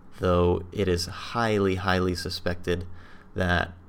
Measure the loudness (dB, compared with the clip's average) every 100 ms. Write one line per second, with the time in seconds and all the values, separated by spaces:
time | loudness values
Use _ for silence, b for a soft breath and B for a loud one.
0 | -18 -2 2 4 4 2 -2 -2 0 0
1 | -2 -8 -6 0 2 4 2 2 2 2
2 | 2 0 -4 -4 -4 -2 -2 -2 -4 B
3 | B B B -2 0 0 -2 -8